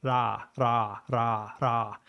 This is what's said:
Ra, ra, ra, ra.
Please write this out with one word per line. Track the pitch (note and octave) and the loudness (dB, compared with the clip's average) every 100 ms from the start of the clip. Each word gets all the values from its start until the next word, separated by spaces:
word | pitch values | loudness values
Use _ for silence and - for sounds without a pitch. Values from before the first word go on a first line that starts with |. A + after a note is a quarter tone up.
Ra, | C3+ B2+ A#2 G#2+ - - | 2 2 2 -2 -8 -2
ra, | B2+ A#2 G#2+ G2+ - | 2 2 0 -6 -4
ra, | B2+ A#2 A2 G#2 - | 0 2 0 -4 -2
ra. | C3+ A#2 A2 G#2 | 0 2 -2 -8